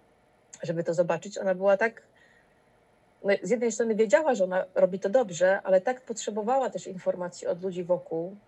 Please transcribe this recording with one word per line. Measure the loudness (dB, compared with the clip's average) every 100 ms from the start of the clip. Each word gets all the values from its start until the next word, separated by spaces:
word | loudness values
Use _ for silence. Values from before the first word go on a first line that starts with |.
| _ _ _ _ _ -14
żeby | -6 -4
to | -2
zobaczyć. | 0 0 0 -4 -6
Ona | -2 2
była | 4 4
tak, | 2 -2 _ _ _ _ _ _ _ _ _ _ _ _
no, | 0 0
z | 2
jednej | 0 0
strony | 0 -2 2
wiedziała, | 4 4 4 2
że |
ona | 0 0 -2 2
robi | 2 2
to | 0
dobrze, | 0 0 0 2 2
ale | 2 2
tak | 2 -6
potrzebowała | -8 -10 -6 -4 0 0 0
też | -6 -10
informacji | -6 -4 -4 -6 -6 -6
od | -4
ludzi | -4 -6
wokół, | -2 -2 -2 -8 -8 -12